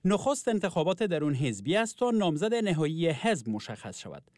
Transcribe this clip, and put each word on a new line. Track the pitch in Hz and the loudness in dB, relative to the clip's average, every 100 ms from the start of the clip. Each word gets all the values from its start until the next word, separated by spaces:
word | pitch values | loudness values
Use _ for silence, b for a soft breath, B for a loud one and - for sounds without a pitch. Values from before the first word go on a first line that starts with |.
نخست | 185 202 269 285 - | 2 2 2 0 0
انتخابات | 214 190 175 160 180 | 0 0 0 0 0
درون | 214 160 151 | 0 0 0
حزبی | 135 139 101 104 196 | 0 0 -2 0 0
است | 226 - | 0 0
تا | 247 | 2
نامزد | 226 185 151 214 | 4 2 0 0
نهایی | 233 208 160 156 160 165 | 0 0 2 0 2 0
حزب | 147 226 190 113 | 2 0 0 -2
مشخص | 107 - 107 104 - | -6 -6 -12 -12 -12
شود. | 92 71 _ | -14 -16 _